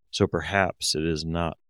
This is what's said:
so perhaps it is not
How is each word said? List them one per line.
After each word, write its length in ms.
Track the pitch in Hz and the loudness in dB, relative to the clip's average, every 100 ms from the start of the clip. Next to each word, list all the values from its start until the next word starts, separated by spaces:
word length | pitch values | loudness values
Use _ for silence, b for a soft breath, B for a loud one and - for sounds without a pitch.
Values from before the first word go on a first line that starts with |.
| _ | _
so 160 | - 95 | 0 0
perhaps 680 | 85 82 98 92 - - 78 | 0 0 2 2 0 -2 0
it 100 | 80 | 0
is 180 | 78 | -2
not 360 | 80 82 82 - _ | -2 -2 -2 -4 _